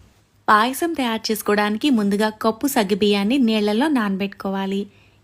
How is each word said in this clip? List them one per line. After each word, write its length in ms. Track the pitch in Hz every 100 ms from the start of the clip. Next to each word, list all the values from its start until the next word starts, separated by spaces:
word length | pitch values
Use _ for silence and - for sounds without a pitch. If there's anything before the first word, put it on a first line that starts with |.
| - _ _ _ -
పాయసం 440 | 214 233 262 339 320
తయారు 240 | 247 220 -
చేసుకోవడానికి 580 | 214 - 208 208 214 294 233
ముందుగా 320 | 202 202 220 220
కప్పు 240 | 220 220 285 254
సగ్గుబియ్యాన్ని 600 | 190 202 208 202 202 277 226
నీళ్లలో 400 | 220 208 214 311 269
నానబెట్టుకోవాలి. 840 | 208 190 196 - 196 190 190 196 202 _ _ _